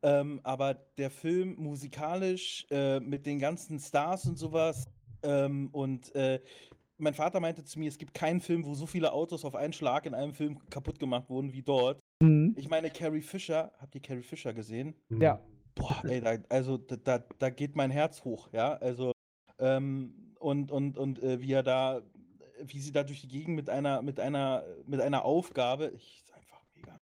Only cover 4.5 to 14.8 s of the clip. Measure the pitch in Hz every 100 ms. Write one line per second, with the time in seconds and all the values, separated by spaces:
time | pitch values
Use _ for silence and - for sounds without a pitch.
4.5 | 160 160 151 - - - - 147 143 139
5.5 | 139 135 147 135 127 - 143 135 131 -
6.5 | - - - _ _ 151 143 156 190 165
7.5 | 160 143 156 156 143 - - 160 175 170
8.5 | 170 147 147 156 180 160 139 170 160 143
9.5 | 127 147 170 143 135 156 123 143 143 151
10.5 | 147 - - 135 117 135 123 131 131 139
11.5 | 131 131 135 123 139 _ _ 160 151 160
12.5 | 220 139 160 160 - 165 156 156 190 185
13.5 | 160 160 _ 139 139 - 131 120 165 127
14.5 | 113 107 113